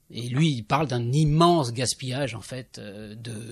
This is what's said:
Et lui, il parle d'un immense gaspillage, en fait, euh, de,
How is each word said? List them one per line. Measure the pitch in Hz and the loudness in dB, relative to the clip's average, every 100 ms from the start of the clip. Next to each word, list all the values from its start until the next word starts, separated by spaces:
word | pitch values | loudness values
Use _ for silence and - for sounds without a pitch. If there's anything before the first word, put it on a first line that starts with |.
| - | -16
Et | - | -10
lui, | 120 123 160 | -2 2 2
il | 127 | 2
parle | 104 139 - | 0 0 0
d'un | 120 120 | -2 2
immense | 143 156 151 175 170 127 | 4 4 6 6 6 2
gaspillage, | 117 123 - 131 127 135 107 | -2 -4 -4 -6 -4 -4 -6
en | |
fait, | - 131 127 - | -10 -12 -12 -16
euh, | 104 101 107 110 | -14 -14 -14 -12
de, | 117 107 117 | -12 -12 -12